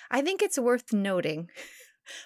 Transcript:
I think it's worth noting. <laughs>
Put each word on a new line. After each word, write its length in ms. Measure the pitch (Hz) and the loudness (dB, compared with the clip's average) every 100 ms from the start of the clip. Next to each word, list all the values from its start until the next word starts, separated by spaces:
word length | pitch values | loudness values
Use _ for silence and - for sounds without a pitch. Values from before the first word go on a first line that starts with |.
| - | -4
I 100 | 254 | 0
think 200 | 294 381 | 0 2
it's 160 | 415 - | 0 2
worth 340 | 240 240 - | 2 2 2
noting. 560 | 208 196 180 151 156 170 | 0 2 0 0 -4 -8
<laughs> 40 | - - - - _ - - | -14 -18 -20 -20 _ -18 -14